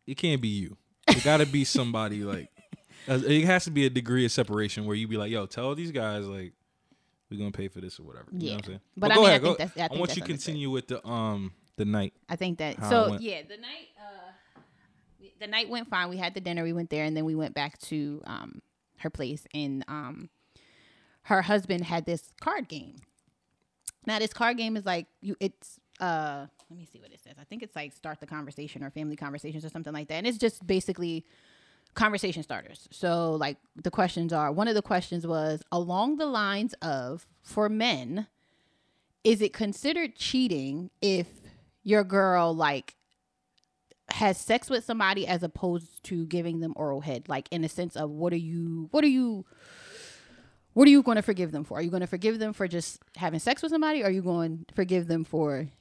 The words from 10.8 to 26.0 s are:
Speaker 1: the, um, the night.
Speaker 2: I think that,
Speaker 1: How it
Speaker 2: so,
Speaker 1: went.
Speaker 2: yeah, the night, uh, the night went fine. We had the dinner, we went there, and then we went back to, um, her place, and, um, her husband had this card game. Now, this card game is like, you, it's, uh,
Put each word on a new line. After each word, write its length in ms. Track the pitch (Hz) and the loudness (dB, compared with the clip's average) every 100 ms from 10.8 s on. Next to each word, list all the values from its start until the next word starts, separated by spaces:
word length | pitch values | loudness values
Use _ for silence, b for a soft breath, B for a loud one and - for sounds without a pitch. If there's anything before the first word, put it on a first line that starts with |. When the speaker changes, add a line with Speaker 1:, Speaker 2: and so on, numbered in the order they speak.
| - | -4
Speaker 1:
the, 180 | 127 113 | -8 -4
um, 460 | 117 110 101 95 - _ - | -2 0 -2 -4 -10 _ -4
the 80 | 104 | 0
night. 280 | 104 98 - - | 2 0 -6 -10
Speaker 2:
I 80 | 170 | -4
think 220 | 185 165 | -2 -2
that, 200 | 156 - | -4 -4
Speaker 1:
How 80 | 104 | 2
it 20 | |
Speaker 2:
so, 200 | 233 208 | 4 4
Speaker 1:
went. 100 | 104 | 0
Speaker 2:
yeah, 220 | 226 170 | -4 -8
the 140 | 151 208 | -12 -16
night, 300 | 247 311 - 202 | -16 -18 -20 -20
uh, 1300 | 208 196 180 190 _ - - _ _ _ _ _ 196 _ | -18 -18 -20 -20 _ -20 -20 _ _ _ _ _ -20 _
the 80 | 208 | -4
night 220 | 214 233 | -2 -2
went 180 | 240 226 | -4 -2
fine. 220 | 190 175 | -2 -2
We 80 | 185 | -2
had 160 | 180 | -4
the 80 | 185 | -4
dinner, 220 | 180 170 | -4 -2
we 100 | 165 | -2
went 160 | 170 170 | -2 -2
there, 160 | 151 156 | -2 -2
and 100 | 156 | 0
then 80 | 160 | 0
we 100 | 156 | -2
went 180 | 156 - | -2 -4
back 220 | 147 - | -6 -8
to, 380 | - 156 143 147 - | -6 -4 -4 -8 -10
um, 360 | - - - - _ _ - | -12 -12 -18 -20 _ _ -10
her 120 | 160 | -10
place, 380 | - 131 147 - | -6 -6 -8 -8
and, 320 | 151 143 135 - | -6 -4 -4 -6
um, 420 | 151 131 147 170 _ b b b b b b b b | -10 -10 -12 -16 _ b b b b b b b b
her 180 | - 190 | 0 2
husband 420 | 180 208 185 175 165 | 4 2 2 -2 -2
had 200 | 170 156 | -2 -2
this 280 | 170 - _ | -4 -6 _
card 260 | 311 339 220 | -4 -2 -6
game. 300 | 151 - - - _ _ _ _ _ _ _ - - - | -12 -14 -20 -20 _ _ _ _ _ _ _ -16 -10 -4
Now, 120 | 214 | -2
this 140 | 220 | -2
card 240 | - 233 240 | 0 0 0
game 200 | 226 220 | -2 -2
is 80 | 190 | -2
like, 220 | 175 170 _ | -4 -4 _
you, 140 | 196 - | -10 -4
it's, 400 | 196 - - - _ | -4 -6 -16 -20 _
uh, 460 | - | -6